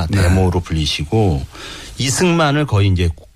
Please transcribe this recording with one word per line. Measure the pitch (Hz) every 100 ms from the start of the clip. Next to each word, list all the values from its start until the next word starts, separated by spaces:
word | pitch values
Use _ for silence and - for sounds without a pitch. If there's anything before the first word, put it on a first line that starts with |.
| 82 98
데모로 | 90 95 92 90
불리시고 | - 80 76 - 76 110 101 71 - - - - - -
이승만을 | 131 - 180 170 151 147 143
거의 | 101 101
이제 | 87 87 -
국-, | -